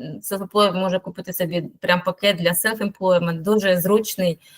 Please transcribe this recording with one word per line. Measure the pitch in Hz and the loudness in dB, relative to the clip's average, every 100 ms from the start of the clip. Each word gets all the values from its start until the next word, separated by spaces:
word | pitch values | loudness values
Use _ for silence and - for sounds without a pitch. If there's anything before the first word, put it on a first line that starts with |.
| 151 151 | -12 -12
self-employed | - 196 190 208 208 | -8 -8 -2 2 4
може | 180 185 185 | 2 0 -2
купити | 185 175 180 | -4 -14 -10
собі | 175 170 175 160 - | -4 -2 -2 -6 -8
прям | - 180 | -2 0
пакет | 180 175 202 180 | 0 0 0 2
для | 170 | 0
self-employment, | 175 220 220 202 - 185 180 170 165 | 0 -2 -2 -4 -2 2 2 2 -2
дуже | 170 214 196 180 | 0 2 4 2
зручний. | 180 214 214 - 180 165 _ | 4 2 2 -2 -2 -2 _